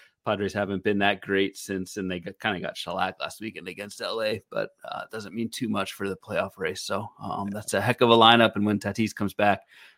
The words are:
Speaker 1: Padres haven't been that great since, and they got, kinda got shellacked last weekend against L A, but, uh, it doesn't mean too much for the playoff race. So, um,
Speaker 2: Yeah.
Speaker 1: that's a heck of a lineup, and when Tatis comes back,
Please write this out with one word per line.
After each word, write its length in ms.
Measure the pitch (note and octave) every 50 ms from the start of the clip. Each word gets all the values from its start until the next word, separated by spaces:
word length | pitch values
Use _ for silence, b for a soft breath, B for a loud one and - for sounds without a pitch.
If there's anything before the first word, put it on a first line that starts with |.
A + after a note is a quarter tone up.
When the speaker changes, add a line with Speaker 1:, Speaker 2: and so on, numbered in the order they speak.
| B B B _ _
Speaker 1:
Padres 300 | A2+ G#2+ G2 G2+ F#2+ -
haven't 280 | G#2 G2+ F#2+ G2+ F#2+
been 160 | - G#2+ G#2 G2
that 200 | G2 G2+ G#2 -
great 340 | - G2 G2 G2 G2 F#2+ -
since, 440 | - - - G2 F#2+ F#2 - - G#2
and 120 | F#2+ F#2
they 80 | F2+ F2+
got, 220 | E2 G2 F#2+ -
kinda 180 | - A2 G2 F2
got 200 | F2+ D#2+ - -
shellacked 420 | - F2 F2+ F#2 F#2 F#2+ F#2+ -
last 220 | - - - -
weekend 260 | G#2+ A2 - D#2+ E2+ F#2
against 320 | E2+ F#2 G2+ G#2 - -
L 220 | A2 F#2 G#2+ A2+
A, 200 | A2 G#2+ G#2+ F#2+ - _
but, 200 | - G#1+ - - _ _ -
uh, 160 | - - - -
it 60 | -
doesn't 240 | - A2 G2+ F#2 F#2
mean 160 | A#2 A2+ A2
too 180 | - - B2 G#2+
much 240 | G#2+ G2+ F#2+ -
for 160 | - - G2 G2
the 80 | F#2
playoff 360 | - - - G2+ E2+ F#2+ - -
race. 240 | - F2+ D#2+ G2 -
So, 300 | - - G2+ F#2+ - - - -
um, 260 | - G2 - - G2 G2+
Speaker 2:
Yeah. 60 | G2+
Speaker 1:
that's 200 | G#2 - - -
a 60 | G2
heck 200 | G2+ A#2+ A#2+ -
of 80 | B2+ A#2
a 80 | A#2
lineup, 400 | A2+ A2+ A2+ A#2 A#2 A2+ G#2+ -
and 80 | G#2 G#2
when 140 | G#2+ G#2 G2
Tatis 360 | - G2+ G2 - A2 G2+ -
comes 200 | - G#2 F#2+ -
back, 260 | - G#2 G2+ G2 - B B B B B B B